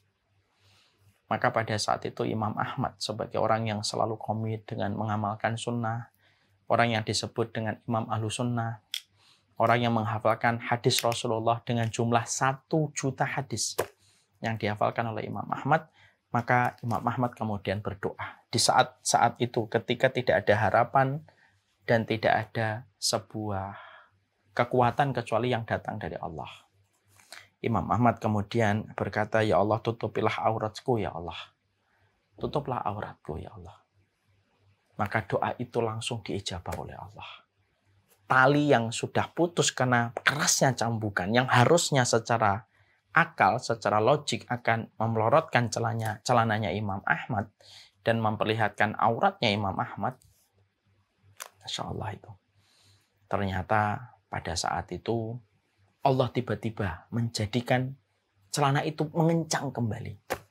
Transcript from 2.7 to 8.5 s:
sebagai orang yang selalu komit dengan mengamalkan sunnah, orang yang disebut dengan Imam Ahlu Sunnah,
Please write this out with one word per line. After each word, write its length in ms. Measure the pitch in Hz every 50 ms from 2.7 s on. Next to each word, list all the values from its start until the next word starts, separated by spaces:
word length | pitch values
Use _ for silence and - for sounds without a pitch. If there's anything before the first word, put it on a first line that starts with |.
| - - 127 - - -
sebagai 400 | - - 104 107 98 98 - 107
orang 240 | 101 117 113 110 113
yang 160 | 110 104 104
selalu 400 | 104 - - 117 110 110 110 110
komit 480 | - - 107 110 110 110 110 107 - -
dengan 240 | 117 107 101 101
mengamalkan 640 | 104 107 107 107 104 107 104 101 107 110 - 110 117
sunnah, 560 | 117 - 123 120 120 117 110 113 120 120 - _ _ _ _ _ _ _ _ _ _ _ -
orang 260 | 117 113 120 117 113
yang 80 | 110
disebut 480 | 107 - 107 - - 101 - - 113 113 -
dengan 260 | 113 110 107 104 - _ -
Imam 160 | 117 110 110 -
Ahlu 160 | 110 110 110 107
Sunnah, 560 | - - 123 120